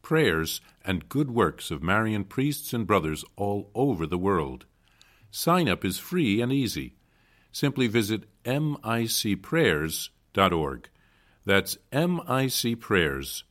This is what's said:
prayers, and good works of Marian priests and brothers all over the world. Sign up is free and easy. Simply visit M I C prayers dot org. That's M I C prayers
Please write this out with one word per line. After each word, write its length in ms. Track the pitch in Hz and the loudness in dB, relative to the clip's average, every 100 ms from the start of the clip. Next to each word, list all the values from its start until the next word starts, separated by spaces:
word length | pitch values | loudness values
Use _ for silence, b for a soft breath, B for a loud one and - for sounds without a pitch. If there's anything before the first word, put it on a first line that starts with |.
prayers, 600 | - 156 131 80 80 - b b | 2 4 4 2 -2 -6 b b
and 240 | - 92 - | -4 -4 -2
good 200 | 139 143 | -2 0
works 400 | 117 85 - - | 2 2 0 -8
of 140 | 78 | -4
Marian 400 | 85 104 110 107 | 0 2 2 -2
priests 500 | 98 - 143 143 - | -4 -2 -2 -2 -6
and 140 | 120 98 | -6 2
brothers 360 | 101 78 76 - - | 2 2 -4 -8 -6
all 340 | 101 101 - - | -4 -4 -6 -2
over 320 | 139 92 80 | 0 0 -2
the 100 | 90 | 0
world. 480 | 95 92 69 64 - b b b b b b | 2 2 0 -8 -18 b b b b b b
Sign 400 | - - 180 147 | -4 2 2 2
up 160 | 90 98 | 0 -2
is 140 | - | -4
free 420 | - 180 131 104 | -4 0 2 2
and 100 | 120 | 0
easy. 440 | 139 120 - 64 _ b b b b b | 0 -2 -4 -10 _ b b b b b
Simply 360 | - 143 135 123 | -2 -2 2 2
visit 360 | 113 101 107 - _ | 2 0 -2 -6 _
M 340 | - 139 151 143 | -4 -2 -2 -4
I 220 | 110 117 113 | -2 -2 -2
C 300 | - 110 95 | -2 -2 -2
prayers 720 | - 160 131 78 80 - - _ _ | 0 2 2 2 -2 -6 -10 _ _
dot 200 | - 95 | 2 4
org. 360 | 85 73 65 - b b b b b - | 2 -2 -6 -14 b b b b b 2
That's 320 | 98 95 - _ | 2 2 -10 _
M 280 | 135 175 175 - | -2 0 -2 -2
I 200 | 131 131 | 0 0
C 280 | - 117 117 | 0 -2 -4
prayers 680 | - 98 78 67 67 - - | 2 2 2 0 -8 -12 -14